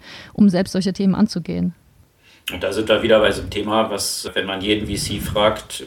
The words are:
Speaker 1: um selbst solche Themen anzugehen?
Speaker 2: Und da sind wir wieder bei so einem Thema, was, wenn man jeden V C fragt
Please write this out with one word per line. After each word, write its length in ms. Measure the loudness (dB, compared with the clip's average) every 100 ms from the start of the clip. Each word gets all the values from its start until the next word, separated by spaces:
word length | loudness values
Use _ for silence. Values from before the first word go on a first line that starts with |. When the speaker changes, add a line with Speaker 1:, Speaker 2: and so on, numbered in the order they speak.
| -20 -20 -6
Speaker 1:
um 160 | 4 4
selbst 220 | 4 0
solche 220 | 0 -2
Themen 200 | 0 2
anzugehen? 540 | 2 2 0 -6 -4 -4 -6 _ _ _ _ _ _ -10
Speaker 2:
Und 100 | -6
da 80 | -4
sind 160 | -2 2
wir 160 | 2
wieder 160 | 6 6
bei 100 | 4
so 80 | 0
einem 80 | -6
Thema, 400 | -6 -2 0 0
was, 400 | -2 -6 -6 -8
wenn 120 | -6 -4
man 160 | -4
jeden 260 | -2 -2 -2
V 60 |
C 260 | -6 -6 -6
fragt 640 | -4 2 2 0 -6 -12